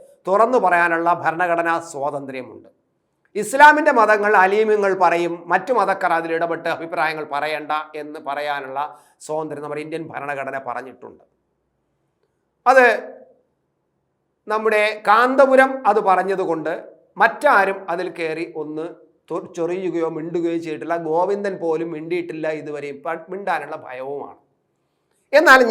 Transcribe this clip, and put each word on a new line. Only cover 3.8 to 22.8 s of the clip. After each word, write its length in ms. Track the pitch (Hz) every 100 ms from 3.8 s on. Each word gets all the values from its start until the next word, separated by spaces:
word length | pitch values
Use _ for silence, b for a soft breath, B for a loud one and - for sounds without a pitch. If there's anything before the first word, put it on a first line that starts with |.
| 311 247
മതങ്ങൾ 340 | 214 214 202 208
അലീമിങ്ങൾ 480 | 185 208 220 214 196 190
പറയും, 300 | 175 170 170 170 165
മറ്റു 180 | 180 180 233
മതക്കാർ 320 | 190 190 180 165
അതിൽ 140 | 165 165
ഇടപെട്ട് 320 | 170 160 165 156
അഭിപ്രായങ്ങൾ 500 | 165 170 156 156 151 139
പറയണ്ട" 360 | 151 151 147 151 151 151
എന്ന് 180 | 147 156 147
പറയാനുള്ള 540 | 143 147 143 131 135 151 B B B -
സ്വാതന്ത്ര്യം 400 | 156 156 147 147
നമ്മുടെ 200 | 147 151
ഇന്ത്യൻ 180 | 160 160
ഭരണഘടന 460 | 131 139 139 135 135 127
പറഞ്ഞിട്ടുണ്ട്. 560 | 120 127 - - - _ _ _ _ _ _ _ _ _ _ _ _ _ _ 247
അത് 140 | 262 247 208 - - - _ _ _ _ _ _ _ _ _ _ _ -
നമ്മുടെ 300 | 214 220 214 214 214 196
കാന്തപുരം 600 | 214 254 269 269 262 269 269 202
അത് 100 | 214 190
പറഞ്ഞതുകൊണ്ട് 640 | 185 185 190 175 160 156 185 - - _ -
മറ്റാരും 540 | 226 - 285 220 196 180 -
അതിൽ 140 | 175 180 170
കയറി 260 | 160 160 170 165
ഒന്ന് 240 | 151 151 170 165 _ _ _
തൊ-, 160 | 170 175 175
ചൊറിയുകയോ 500 | 165 185 180 165 160 160
മിണ്ടുകയോ 400 | 160 170 165 165 165
ചെയ്തിട്ടില്ല. 300 | 151 151 170 160
ഗോവിന്ദൻ 440 | 165 180 202 202 175
പോലും 260 | 165 160 165 156
മിണ്ടിയിട്ടില്ല 520 | 165 175 170 160 156 156
ഇതുവരെയും. 360 | 143 147